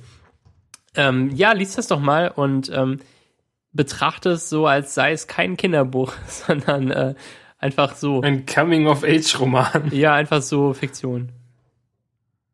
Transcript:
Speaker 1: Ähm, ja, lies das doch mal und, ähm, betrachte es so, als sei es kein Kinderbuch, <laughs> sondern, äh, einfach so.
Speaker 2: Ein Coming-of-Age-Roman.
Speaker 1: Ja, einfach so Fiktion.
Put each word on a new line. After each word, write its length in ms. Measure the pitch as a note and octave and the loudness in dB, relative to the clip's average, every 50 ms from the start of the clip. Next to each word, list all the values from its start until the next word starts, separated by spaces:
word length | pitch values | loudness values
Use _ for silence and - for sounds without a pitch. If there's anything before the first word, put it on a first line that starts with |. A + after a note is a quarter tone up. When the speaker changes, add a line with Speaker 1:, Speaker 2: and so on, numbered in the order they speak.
| - - - - _ _ _ _ _ _ _ _ _ _ - _ _ _ _ | -18 -20 -20 -20 _ _ _ _ _ _ _ _ _ _ -20 _ _ _ _
Speaker 1:
Ähm, 340 | - C#3+ C3+ B2+ B2+ C3 C#3 | 2 2 2 2 2 0 -2
ja, 200 | C#3 C3+ G3 A3 A3+ | 0 2 2 4 4
lies 220 | F#3+ G3 F#3+ - | 2 -2 -4 -4
das 120 | - - | -8 -4
doch 120 | - F#3 D3 | -2 -2 0
mal 300 | C#3+ C#3 D3 D#3+ F3 - | 2 2 2 2 0 -2
und, 420 | - - C#3 C#3 C#3 C3+ C3 - - | -2 -2 0 0 0 -2 -2 -4 -2
ähm, 260 | C3+ C3 C3 C3+ C3+ - _ _ _ _ _ _ _ _ _ _ _ _ _ | -2 0 -2 -2 -6 -10 _ _ _ _ _ _ _ _ _ _ _ _ _
betrachte 580 | - D3+ C#3+ - - - C#3+ D3+ - - - F#3 | -4 -2 -2 -2 -2 -2 -2 -2 -2 -2 -2 -2
es 180 | E3+ E3 - - | -2 -2 -4 -4
so, 180 | D#3 D#3 D#3 | -2 2 2
als 260 | D3+ C#3 C#3+ C#3+ C#3+ - | 4 2 2 0 -2 -2
sei 180 | C#3+ B2+ D3 | 0 0 0
es 160 | D#3 D#3 - | 0 -4 -8
kein 300 | - - - F3 F#3 F3+ | -8 -4 -4 -2 -2 -2
Kinderbuch, 560 | - - F#3 E3 D3 C3+ C3 C3+ C3 C3 - - - | -2 -2 0 2 2 0 0 0 -2 -2 -4 -6 -12
<laughs> 80 | - | -16
sondern, 640 | - - - - - D#3+ C#3+ - - C#3+ C#3 C3+ C3 | -16 -16 -8 -2 -2 -2 0 0 -2 -2 0 -2 -2
äh, 240 | C#3 C#3 C3+ C3 C#3 - - - - - - - _ | 0 -2 -2 -2 -4 -8 -14 -20 -20 -20 -20 -20 _
einfach 380 | _ - C#3+ - - C#3+ C3+ - | _ -6 -2 2 2 0 0 0
so. 260 | - - C#3+ C#3 B2+ | -4 -2 0 0 2
Speaker 2:
Ein 240 | C3 C#3+ C#3 C3 C3+ | 2 0 0 0 -4
Coming-of-Age-Roman. 1400 | - - C#3+ D#3 E3+ E3 D#3 D3+ D3+ D3 C3+ - D3 D#3+ D#3+ D#3 - - - C3 C3 B2 B2+ C3 - - D#3 D3+ D3 | -2 0 0 2 2 2 4 4 4 2 2 2 2 2 2 2 0 0 0 0 2 4 2 2 2 0 0 0 0
Speaker 1:
Ja, 220 | C#3+ C#3 D3+ D#3 D3 | 2 4 4 4 4
einfach 300 | D3 D3+ D3 D#3+ D3 C3 | 4 2 2 0 0 0
so 300 | - D3+ C#3+ C#3+ C#3 C3 | 0 0 2 2 0 0
Fiktion. 560 | - D3 B2+ - - - B2+ B2 B2 B2 A#2+ - - - _ _ _ _ _ _ _ _ _ _ _ _ _ _ _ _ _ _ _ _ _ | -2 -6 -10 -8 -8 -8 -6 -6 -6 -8 -10 -12 -20 -20 _ _ _ _ _ _ _ _ _ _ _ _ _ _ _ _ _ _ _ _ _